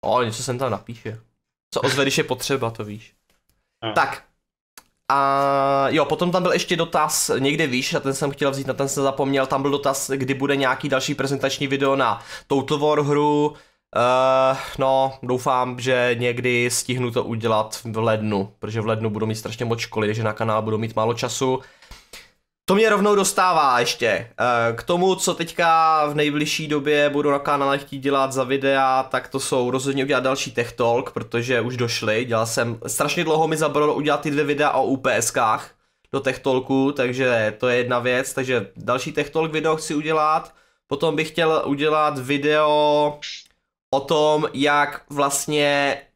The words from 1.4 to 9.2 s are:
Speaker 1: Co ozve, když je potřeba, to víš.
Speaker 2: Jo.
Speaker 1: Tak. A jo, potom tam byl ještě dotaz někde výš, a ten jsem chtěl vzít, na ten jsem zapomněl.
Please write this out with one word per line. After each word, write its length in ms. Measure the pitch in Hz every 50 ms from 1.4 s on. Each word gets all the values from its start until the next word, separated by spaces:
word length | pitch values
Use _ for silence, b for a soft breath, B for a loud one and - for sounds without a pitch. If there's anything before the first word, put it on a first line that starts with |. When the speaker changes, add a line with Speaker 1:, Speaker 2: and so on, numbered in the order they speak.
| _ _ _ _ _ _ -
Speaker 1:
Co 80 | -
ozve, 220 | - 143 127 139 139
když 140 | 135 135
je 60 | 165 147
potřeba, 480 | - 127 120 - - 143 127 117 113
to 120 | 113 - 110
víš. 300 | 104 104 104 - - _ _ _ _ _ _ _ _ _ _ _ _ _ _ -
Speaker 2:
Jo. 60 | 110 107
Speaker 1:
Tak. 280 | 165 143 - - - - _ _ _ _ _ _ _ _ _ _ - _ _ _ _ _ _
A 760 | 135 139 139 139 139 139 139 139 139 139 135 139 139 139 139 131
jo, 160 | 120 156 143
potom 260 | - 160 - 175 180
tam 120 | 170 185 175
byl 80 | 175 139
ještě 220 | 160 - - 185
dotaz 560 | 165 165 165 - 170 151 156 - - - - - 113
někde 280 | 135 139 147 156 165
výš, 260 | 143 123 123 127 - 175
a 60 | 147
ten 140 | - 139 135
jsem 180 | - 156 139
chtěl 200 | 139 - 147 139
vzít, 160 | 135 139 139
na 60 | 135 127
ten 160 | - 139 135
jsem 140 | - 147 139
zapomněl. 440 | 135 135 139